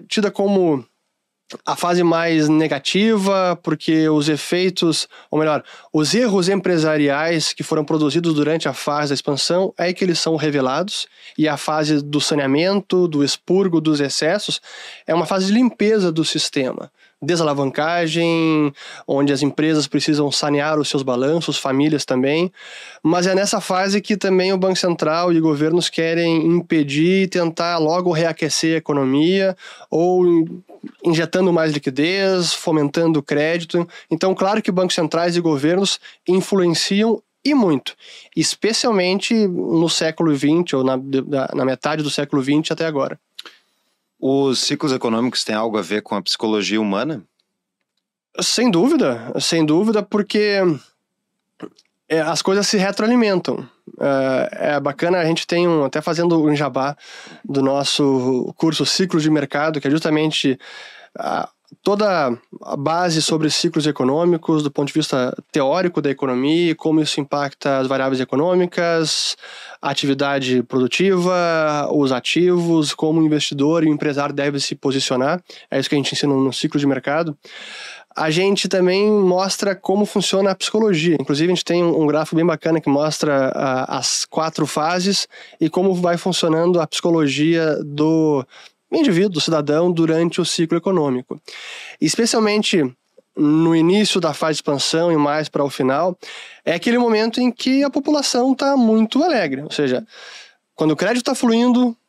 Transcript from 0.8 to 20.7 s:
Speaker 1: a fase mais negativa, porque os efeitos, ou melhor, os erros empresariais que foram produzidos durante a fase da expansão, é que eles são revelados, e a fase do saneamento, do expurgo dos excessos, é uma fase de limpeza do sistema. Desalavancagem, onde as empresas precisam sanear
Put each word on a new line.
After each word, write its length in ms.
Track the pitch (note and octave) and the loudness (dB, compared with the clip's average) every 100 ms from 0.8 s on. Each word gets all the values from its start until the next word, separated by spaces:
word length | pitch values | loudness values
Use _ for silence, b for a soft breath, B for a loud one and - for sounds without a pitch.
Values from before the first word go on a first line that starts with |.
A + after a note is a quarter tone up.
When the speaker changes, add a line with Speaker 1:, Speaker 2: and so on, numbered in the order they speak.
| A#2 _ _ _ _ _ - - | -4 _ _ _ _ _ -20 -12
Speaker 1:
a 120 | - C#3+ | -8 -2
fase 260 | F3 F3 | 0 2
mais 480 | E3+ E3 E3+ E3 D3+ | 2 2 2 2 2
negativa, 1080 | D#3 D#3+ C#3+ - F#3+ A3 G#3+ F#3+ G3 F3+ E3+ | 2 2 -2 -2 0 2 2 0 0 0 -2
porque 480 | - D3+ - D#3+ D#3 | -4 -4 0 2 2
os 180 | D3+ D3 | 2 0
efeitos, 800 | D3 - F3 F#3 F3+ E3+ D3+ - B B | -2 -2 -2 0 0 0 0 -6 B B
ou 80 | D3+ | -2
melhor, 260 | D#3 C#3+ B B B | 0 -2 B B B
os 220 | D#3 D3 G#3 | -2 0 2
erros 340 | B3 G3 F3 | 2 2 2
empresariais 1040 | G3 F#3 E3+ D#3 D3+ C#3+ C#3 E3 E3 - | 0 0 0 2 2 2 0 0 -2 -2
que 80 | - | -6
foram 240 | D#3+ D#3 D3+ | -4 -2 0
produzidos 480 | D#3+ D3+ D#3 E3+ | 0 2 0 0
durante 340 | D3+ D3 E3 D3+ | 0 0 0 -2
a 60 | |
fase 360 | B2+ - D3 D3 | -4 -4 -2 -2
da 40 | |
expansão, 580 | C3+ - C#3 - F3 F#3+ - | -2 -2 -2 0 0 0 -2
é 160 | F3 | -4
que 100 | F3 | -2
eles 140 | F#3+ E3 | -2 0
são 180 | D#3+ D#3+ | 0 0
revelados, 720 | D#3 C#3+ C3 C#3 G3 - - B B - | 0 0 0 -2 -4 -6 -10 B B -2
e 100 | D3+ | -2
a 80 | C#3+ | -2
fase 460 | - D#3 D3+ D3+ | -2 0 2 0
do 180 | D3 C#3+ | 0 -2
saneamento, 880 | - D3+ C3+ C#3+ F3+ G3+ G3 F#3 F3 | 0 0 2 2 2 0 0 2 2
do 160 | D3+ | 2
expurgo 560 | C#3 - - F#3 G3 E3 | 0 -2 0 2 2 2
dos 220 | D#3 D3 | 2 0
excessos, 580 | C#3 - D#3 G3+ - - B B B B - | 0 -2 0 -2 -4 -8 B B B B -2
é 80 | |
uma 140 | E3 E3 | -2 0
fase 180 | F#3+ F#3+ | 0 2
de 80 | |
limpeza 580 | A3 B3 - G#3 A3 F3+ | 2 2 2 2 2 2
do 140 | D#3+ D#3 | 0 -2
sistema. 640 | D3+ - D3 B2+ - - b b _ | -2 -4 -4 -4 -6 -12 b b _
Desalavancagem, 1500 | C#3+ E3+ D#3+ C#3 C3+ C3 D#3 F3 E3 D#3+ E3 E3 D#3+ D#3 D3 B B B - | -2 0 0 0 -2 -2 -2 0 -2 0 0 2 2 2 0 B B B -4
onde 240 | C#3 C#3+ | 0 2
as 100 | C3+ | 2
empresas 460 | C#3+ D3 D#3 D#3 D3 | 0 0 0 0 0
precisam 440 | D3 D#3 D3 C#3+ | -2 0 0 0
sanear 480 | C#3 D3+ C#3+ D3+ | -2 0 0 0